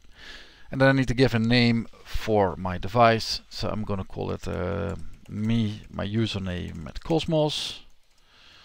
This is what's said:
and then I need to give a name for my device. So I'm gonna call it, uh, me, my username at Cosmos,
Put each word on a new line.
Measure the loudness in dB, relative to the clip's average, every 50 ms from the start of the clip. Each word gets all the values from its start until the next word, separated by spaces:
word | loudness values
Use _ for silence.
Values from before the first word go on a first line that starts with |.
| -20 -20 -20 -20 -18 -18 -18 -18 -20 -20 -20 -20 -14 -8
and | 2 4
then | 6 6
I |
need | 6 6 2 2
to | 4
give | 4 4 4 4
a | 2
name | 2 4 4 6 6 4 4 2 -2 -6 -12 -18 -6
for | -4 -4 -2 0 2 4 4 4 2 0
my | -2 -6 -6 -4 -4
device. | -6 -2 4 6 6 6 6 4 0 -4 -6 -8 -10 -12
So | -10 -6 -6 -4
I'm | -4 -4 -4
gonna | -4 -4 -6 -6
call | -8 -8 -6 -6 -6
it, | -6 -6 -6 -6
uh, | -4 -4 -4 -4 -4 -4 -4 -6 -6 -6 -8 -10 -10 -12 -14 -12
me, | -8 -4 -2 0 0 2 0 0 -4 -8 -12 -12
my | -8 -8 -6
username | -2 -2 0 0 0 -2 -4 -4 -4 -6 -6 -6 -8 -10 -10 -12
at | -12 -12 -10
Cosmos, | -4 -2 -2 -2 0 0 2 2 2 0 -2 -4 -6 -8 -10 -12 -16 -20 -20 -20 _ _ _ _ _ _ _ -20 -20 -20 -20 -20 -20